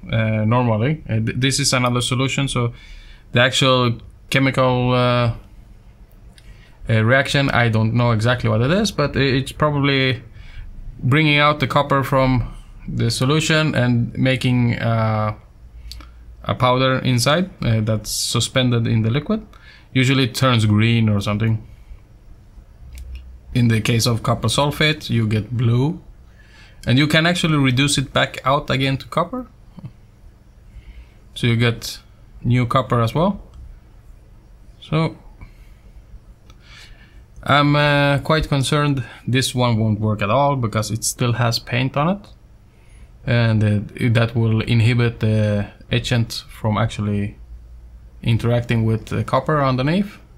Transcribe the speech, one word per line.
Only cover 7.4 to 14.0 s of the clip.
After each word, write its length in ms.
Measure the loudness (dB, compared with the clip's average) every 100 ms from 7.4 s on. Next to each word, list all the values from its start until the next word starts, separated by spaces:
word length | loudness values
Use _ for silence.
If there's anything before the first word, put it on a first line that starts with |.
| 2
I 180 | 2 2
don't 240 | 2 2
know 180 | 2 2
exactly 360 | 2 0 0 0
what 140 | 0
it 80 | 2
is, 200 | 2 0
but 220 | 0 -2 0
i-, 40 |
it's 320 | 2 0 -2
probably 680 | -2 0 2 2 2 0 -2 -8 -20 -18 -16 -14 -14 -14 -6
bringing 360 | 0 2 4 4
out 220 | 4 2
the 60 | 0
copper 360 | 0 2 0
from 400 | 2 2 4 2 -2 -10 -18 -18 -10
the 220 | -2 -2
solution 640 | 0 2 2 2 2 2
and 420 | 2 2 2